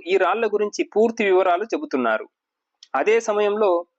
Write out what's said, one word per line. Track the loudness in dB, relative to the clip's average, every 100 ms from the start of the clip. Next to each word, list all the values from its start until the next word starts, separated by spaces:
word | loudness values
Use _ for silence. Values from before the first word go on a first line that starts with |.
| -2
ఈ | 0
రాళ్ల | 2 0 -2
గురించి | -2 -4 -6
పూర్తి | -4 0 0 0
వివరాలు | 2 2 2 0
చెబుతున్నారు. | -2 -6 -4 -2 0 -2 -4 _ _ _ _ _ -8
అదే | -4 0 0
సమయంలో | 0 0 0 0 0 0 -4